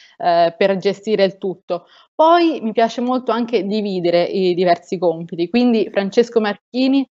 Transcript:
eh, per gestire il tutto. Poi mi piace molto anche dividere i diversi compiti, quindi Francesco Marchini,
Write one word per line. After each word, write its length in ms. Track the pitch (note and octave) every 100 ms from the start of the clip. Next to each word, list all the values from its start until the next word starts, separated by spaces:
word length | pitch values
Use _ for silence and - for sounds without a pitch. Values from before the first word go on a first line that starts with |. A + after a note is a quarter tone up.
| - _
eh, 380 | F3+ E3+ E3+ E3
per 220 | G3 G3
gestire 460 | G3 G3 A3 G#3
il 120 | F#3+ G3
tutto. 480 | G3+ F3 _ F3 - _ _ -
Poi 400 | D#4+ F4 E4+ C4+
mi 100 | A3
piace 280 | G#3+ A3+ A#3
molto 300 | B3 B3+ B3+
anche 340 | A3+ A#3 A#3
dividere 600 | F#3+ G#3+ G3+ F#3 F3 E3+
i 280 | F3 G3 F#3
diversi 440 | F3 F3+ E3+ - F#3
compiti, 500 | D3 E3 E3+ E3 E3+
quindi 400 | A#3+ B3 A3+ E3+
Francesco 520 | - G3 G#3+ A#3 A#3
Marchini, 640 | G#3+ G#3 _ A#3+ C4 C4+ C4